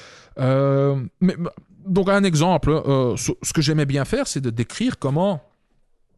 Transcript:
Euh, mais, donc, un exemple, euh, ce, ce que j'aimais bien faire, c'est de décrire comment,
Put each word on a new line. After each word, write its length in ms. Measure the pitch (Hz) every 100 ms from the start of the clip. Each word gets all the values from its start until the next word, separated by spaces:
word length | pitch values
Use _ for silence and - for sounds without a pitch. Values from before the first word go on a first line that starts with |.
| - - - -
Euh, 640 | 131 135 139 139 139 139 123 -
mais, 140 | 180 156 170 - _ -
donc, 240 | 190 185 190
un 140 | 202
exemple, 480 | 196 151 170 160 147
euh, 460 | 151 - 135 123 104
ce, 160 | - -
ce 100 | -
que 100 | 170
j'aimais 240 | 143 156 139
bien 180 | 139
faire, 240 | 135 240 269
c'est 120 | 147
de 100 | 127
décrire 500 | 113 117 - 247 -
comment, 420 | 135 147 196 160 - _ _ _ _ _ _